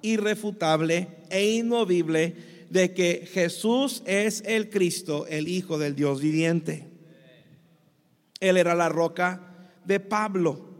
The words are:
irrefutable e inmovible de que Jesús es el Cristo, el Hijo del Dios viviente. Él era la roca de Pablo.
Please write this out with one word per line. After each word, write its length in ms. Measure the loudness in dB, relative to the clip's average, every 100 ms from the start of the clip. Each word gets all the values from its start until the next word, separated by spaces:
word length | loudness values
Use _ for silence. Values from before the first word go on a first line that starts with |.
irrefutable 1040 | 0 0 0 -2 -4 -2 2 2 2 0 -2 -12 -4
e 220 | 0 2
inmovible 800 | 2 2 0 2 2 2 2 0 -4 -18 -20 -2
de 220 | 2 2
que 340 | 2 0 0 -4
Jesús 720 | -2 -2 0 0 2 0 -4 -2
es 360 | 0 0 -2 -2
el 240 | -2 0
Cristo, 560 | 0 0 0 -4 -6 -4
el 200 | -6 -4
Hijo 300 | -4 -4 -2
del 160 | -2
Dios 260 | 0 0 0
viviente. 680 | 0 0 2 0 -2 -8 -12 -20 -20 -20 -20 -20 _ -20 _ _ _ _ _ _ _ -2
Él 160 | 2 4
era 180 | 4
la 140 | 4 2
roca 840 | 2 0 0 -2 -2 -14 -20 -20 _
de 140 | -2 -2
Pablo. 600 | 0 -2 -2 0 0 -2 -12 -20